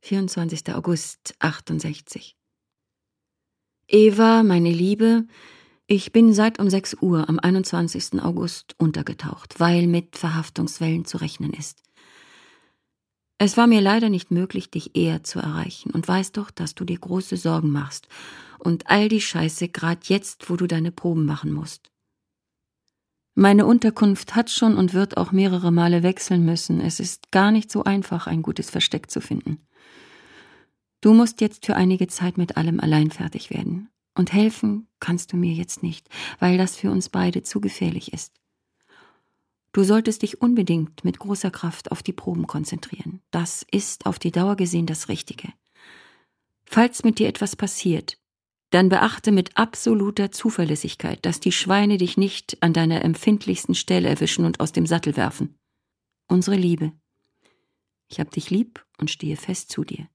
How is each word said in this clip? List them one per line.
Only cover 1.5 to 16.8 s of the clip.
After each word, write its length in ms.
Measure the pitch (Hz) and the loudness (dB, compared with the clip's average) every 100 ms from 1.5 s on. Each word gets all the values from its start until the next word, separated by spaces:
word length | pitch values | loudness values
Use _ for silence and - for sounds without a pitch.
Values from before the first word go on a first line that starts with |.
| 156 - 160 156 147 - - - _ _ _ _ _ _ _ _ _ _ _ _ _ _ _ _ | -4 -6 -6 -6 -10 -14 -18 -18 _ _ _ _ _ _ _ _ _ _ _ _ _ _ _ _
Eva, 540 | 208 214 208 226 226 | 8 8 8 6 8
meine 300 | 220 180 170 | 6 4 4
Liebe, 540 | 170 185 214 226 233 226 - - - _ _ _ | 2 0 2 4 4 0 -10 -20 -20 _ _ _
ich 260 | 202 - | 0 4
bin 200 | 226 226 | 6 8
seit 260 | 208 220 220 | 8 2 2
um 120 | 202 | 0
sechs 260 | 190 190 - | 0 -2 -2
Uhr 300 | 190 170 156 | 2 2 2
am 100 | 160 | 0
einundzwanzigsten 840 | 175 190 185 175 170 - - - | 2 2 0 -2 -4 -4 -6 -4
August 540 | - 175 175 - - - | -4 -4 -6 -8 -16 -2
untergetaucht, 840 | 160 156 143 - 147 - - - | 0 0 -6 -8 -12 -12 -16 -2
weil 260 | 170 175 175 | 2 4 4
mit 300 | 170 175 - | 0 -2 -8
Verhaftungswellen 880 | 170 160 160 - 165 - 160 165 | -4 -4 -6 -6 -6 -4 -4 -4
zu 140 | 165 - | -4 -8
rechnen 340 | 156 - 147 | -8 -8 -8
ist. 300 | - 147 - _ _ _ _ _ - _ _ _ _ _ _ _ _ _ _ | -8 -12 -16 _ _ _ _ _ -20 _ _ _ _ _ _ _ _ _ _
Es 220 | 202 220 | 0 4
war 80 | 233 | 6
mir 160 | 220 | 6
leider 260 | 196 214 226 | 6 4 2
nicht 220 | 190 - | 0 0
möglich, 400 | 175 185 190 - | -2 -2 -6 -8
dich 260 | 170 - - | -10 -6 -2
eher 260 | 170 160 | 0 -2
zu 180 | - - | -6 -6
erreichen 500 | 156 156 165 - - | -6 -6 -8 -10 -8
und 180 | 170 165 | -6 -2
weiß 240 | 180 190 | -2 -2
doch, 180 | - 202 | -8 -12
dass 240 | - 160 | -10 -12
du 120 | - | -10